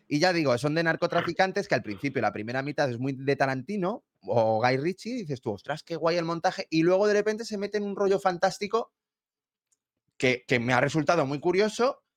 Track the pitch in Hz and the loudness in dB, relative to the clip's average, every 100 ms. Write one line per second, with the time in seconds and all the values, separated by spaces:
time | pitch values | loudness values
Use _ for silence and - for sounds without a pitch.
0 | - 147 180 170 143 120 147 156 165 160 | -6 0 2 2 2 2 2 0 0 0
1 | 170 170 170 170 190 190 - 123 104 101 | 0 0 -2 0 0 0 -2 -2 -2 -6
2 | 143 131 110 104 110 131 139 143 139 117 | -4 0 -2 -2 -6 -6 -4 -2 -2 -2
3 | 131 131 135 139 135 131 131 208 180 240 | -4 -4 -2 0 2 -2 -4 -4 -2 -4
4 | _ _ 95 117 110 110 123 131 156 190 | _ _ 0 2 4 4 2 2 -2 -4
5 | 220 254 160 131 120 98 - 151 - 165 | -8 -8 -6 -6 -6 -8 -8 -10 -8 -2
6 | 165 175 165 170 185 180 - 160 165 190 | 0 0 -2 -2 -2 -2 -2 2 4 4
7 | 208 208 208 214 226 208 202 208 202 196 | 4 2 0 -4 -6 -6 -4 -4 -4 0
8 | 196 190 190 175 190 - 202 226 - _ | 2 2 0 2 0 0 -2 -2 -4 _
9 | _ _ _ _ _ _ _ _ _ _ | _ _ _ _ _ _ _ _ _ _
10 | _ - 127 123 - 123 117 127 139 156 | _ -2 0 0 0 0 2 2 2 0
11 | 151 170 135 143 175 180 214 - 247 - | 2 2 0 -2 0 0 0 0 -2 -2
12 | _ | _